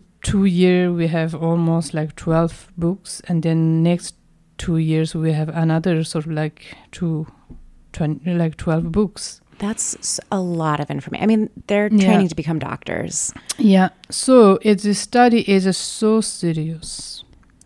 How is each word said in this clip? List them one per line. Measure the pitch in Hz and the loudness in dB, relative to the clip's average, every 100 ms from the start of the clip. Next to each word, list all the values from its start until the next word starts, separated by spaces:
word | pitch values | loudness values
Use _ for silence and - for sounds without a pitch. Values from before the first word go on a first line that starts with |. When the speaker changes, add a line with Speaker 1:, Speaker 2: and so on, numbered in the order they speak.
| - _ | -10 _
Speaker 1:
two | - 202 | -4 0
year, | 196 175 180 180 180 | 2 4 4 4 2
we | 175 165 | 0 0
have | 165 160 | 0 -2
almost, | 160 165 170 165 165 165 | -2 -2 0 2 0 -2
like, | 160 151 | -4 -6
twelve | - - 160 170 - - - | -6 -2 0 0 -4 -16 -6
books. | 170 196 - - - | -4 -4 -8 -12 -4
And | 175 | -2
then | 165 165 160 160 | 0 0 2 2
next | 165 175 - - _ _ _ - | 2 0 -4 -18 _ _ _ -10
two | - 165 | -4 -2
years, | 160 156 160 | 0 0 -2
we | 170 160 | -2 -2
have | 151 156 | -2 -2
another | 160 165 160 175 165 | -2 0 0 0 -2
sort | 160 165 151 | -2 -6 -6
of, | |
like, | 151 156 - - - - | -4 -6 -8 -18 -20 -20
two, | - 170 156 156 - - - - - _ | -8 -4 -4 -6 -14 -20 -20 -20 -20 _
twenty, | - 151 156 175 | -6 -4 -4 -4
like, | 175 165 156 | -2 -2 -4
twelve | - 160 170 | -4 -2 -2
books. | 165 208 - - - _ - | -2 -2 -4 -16 -16 _ -10
Speaker 2:
That's | 202 220 - - | -8 -6 -8 -8
s-, | - - - | -8 -10 -6
a | 202 | -4
lot | 180 170 160 147 | -2 -2 -2 -2
of | 147 | -4
informa-, | 147 139 - | -8 -8 -4
I | 208 | 0
mean, | 220 220 - - | 0 0 -6 -2
they're | 202 208 | 0 2
Speaker 1:
Yeah. | 214 190 | 4 4
Speaker 2:
training | 185 185 | 4 2
to | |
become | 160 156 160 | -2 -4 -4
doctors. | - - - 82 165 170 - - - - | -6 -8 -8 -6 -6 -6 -8 -10 -10 2
Speaker 1:
Yeah. | 220 190 185 - - | 6 6 4 -2 -12
So | - - 262 214 190 | -6 4 8 8 6
it's, | 214 202 | 4 2
the | 208 | 0
study | 202 - 247 247 233 - | -2 0 4 4 4 2
is, | 196 190 | 2 2
uh, | |
so | 180 - - 220 220 | -2 -6 -2 0 2
serious. | 214 - 170 160 156 160 - - - - - - _ _ | 0 -4 -4 -2 -4 -8 -12 -14 -14 -18 -20 -20 _ _